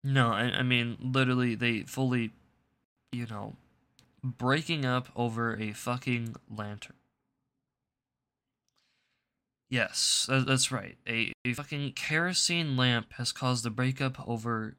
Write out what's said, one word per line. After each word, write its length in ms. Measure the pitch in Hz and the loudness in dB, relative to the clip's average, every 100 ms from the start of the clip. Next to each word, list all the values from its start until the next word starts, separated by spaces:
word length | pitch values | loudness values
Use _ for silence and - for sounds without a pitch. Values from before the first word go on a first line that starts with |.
No, 280 | 139 135 117 | 4 4 6
I, 280 | 104 120 - | 4 2 2
I 40 | |
mean, 340 | 127 123 117 113 | 2 2 2 -4
literally, 560 | 127 131 127 127 123 113 | 0 2 4 4 2 2
they 280 | 120 110 | 0 0
fully, 500 | - - 131 123 110 - _ _ _ _ _ _ _ | -4 -2 0 2 -2 -6 _ _ _ _ _ _ _
you 140 | 120 113 | -8 -6
know, 300 | 107 104 127 _ _ _ _ _ _ | -8 -10 -14 _ _ _ _ _ _
breaking 600 | 131 - 123 135 127 160 | -8 -2 0 2 0 -2
up 260 | 131 127 123 - | 0 0 -2 -2
over 400 | 120 113 117 107 | -2 0 -2 -2
a 180 | 107 | -6
fucking 640 | 104 - 123 127 120 117 - _ | -6 -6 -4 -2 -2 -4 -10 _
lantern. 460 | 107 104 104 - - _ _ _ _ _ _ _ _ _ _ _ _ _ _ _ _ _ _ _ _ _ _ _ _ _ _ _ | -10 -10 -10 -14 -18 _ _ _ _ _ _ _ _ _ _ _ _ _ _ _ _ _ _ _ _ _ _ _ _ _ _ _
Yes, 560 | 127 107 - - - - | 0 0 0 2 2 2
tha-, 160 | 135 127 | 2 4
that's 260 | 131 - | 2 2
right. 260 | 123 98 - - | -2 -6 -10 -4
A, 240 | 113 113 - 123 | -2 -2 -2 -4
a 80 | |
fucking 400 | 120 143 147 143 | -4 -6 -6 -6
kerosene 840 | - - 156 175 180 - 170 160 127 | -6 -2 0 2 2 2 2 2 4
lamp 380 | 127 120 110 | 4 4 0
has 180 | - 123 | -6 -6
caused 340 | - 131 123 117 | -2 0 0 0
a 40 | |
breakup 580 | 110 127 131 135 131 139 | 0 0 0 -4 -4 -6
over 480 | 117 117 113 110 | -4 -2 -2 -4